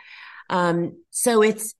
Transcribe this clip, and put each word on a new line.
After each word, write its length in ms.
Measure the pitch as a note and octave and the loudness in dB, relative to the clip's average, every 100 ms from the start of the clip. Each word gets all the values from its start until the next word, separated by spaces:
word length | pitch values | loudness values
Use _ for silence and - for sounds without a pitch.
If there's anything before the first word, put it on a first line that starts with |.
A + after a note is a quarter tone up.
| - - - - - | -20 -20 -20 -18 -6
Um, 540 | F#3 F3 E3+ E3+ - _ | -2 0 0 -4 -8 _
so 320 | - B3 A3 | -4 2 4
it's 300 | G#3+ G#3+ - - | 4 2 -8 -14